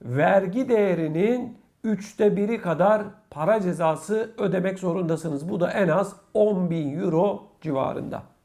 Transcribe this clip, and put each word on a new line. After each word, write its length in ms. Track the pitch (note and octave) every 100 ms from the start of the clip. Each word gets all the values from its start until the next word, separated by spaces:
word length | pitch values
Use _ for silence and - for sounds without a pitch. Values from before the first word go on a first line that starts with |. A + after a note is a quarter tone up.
vergi 680 | A#2 C3 F3 G3 F#3+ A3+ B3+
değerinin 920 | A3+ G3+ E3+ D#3 D#3+ G#3+ B3 - - _ _
üçte 520 | A3 G3+ - - G#3 F3+
biri 260 | G#3 A#3
kadar 400 | F3+ D#3 G3 G#3+ G3+ - _
para 320 | D3 D#3+ A3
cezası 720 | F3+ D#3 D#3+ D#3 - A3 A3 -
ödemek 420 | G3+ F3+ F#3 F#3
zorundasınız. 720 | F#3 F3+ E3 D#3+ E3 C#3 E3
Bu 100 | G3+
da 120 | F3
en 160 | A3 F3+
az 280 | E3 F#3+ - _
on 360 | A3 G#3+ F#3 F3+
bin 300 | E3 C#3+ D3+
euro 440 | F#3+ D#3+ G3+ G3+ - _
civarında. 600 | D#3 C3+ B2+ - - C3 - _